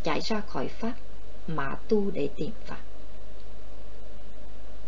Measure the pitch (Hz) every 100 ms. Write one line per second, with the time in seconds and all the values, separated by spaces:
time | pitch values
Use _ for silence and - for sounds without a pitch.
0 | 165 147 170 214 - 147 127 - 226 247
1 | - - - - - 156 139 143 - 214
2 | 196 151 143 - 147 - - - - -
3 | - - - - - - - - - -
4 | - - - - - - - -